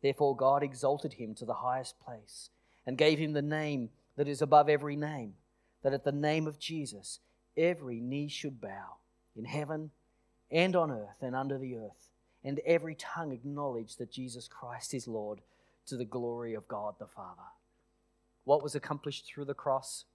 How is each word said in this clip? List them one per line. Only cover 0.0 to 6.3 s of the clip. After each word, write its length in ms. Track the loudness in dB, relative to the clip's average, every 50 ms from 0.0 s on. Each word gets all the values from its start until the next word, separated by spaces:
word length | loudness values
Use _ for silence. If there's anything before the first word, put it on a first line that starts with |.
| 2
Therefore 320 | 2 2 4 4 2 4
God 280 | 4 4 6 6 6 2
exalted 520 | 0 -4 0 2 2 2 2 -2 -6 -6
him 200 | -6 -10 -10 -8
to 100 | -8 -6
the 100 | -6 -4
highest 460 | -2 0 -2 -2 -2 -4 -8 -12 _
place 480 | -14 -14 -14 -14 -16 -18 -18 -18 -18 -18 _ _ _ _ _ _ _
and 100 | -6 2
gave 220 | 6 6 6 6 6
him 160 | 2 0 0
the 80 | 0 0
name 480 | 0 0 0 0 -2 -2 -2 -4 -6 _ _ _ _ _
that 120 | -2 0 0
is 120 | 2 0
above 280 | 4 10 10 10 10 10
every 280 | 6 4 4 0 -2
name, 380 | -2 -2 -2 -2 -4 -6 -8 -10 _ _ _ _ _ _ _ _ _ 0
that 100 | 0 0
at 120 | 2 0
the 80 | 0 0
name 340 | 2 2 4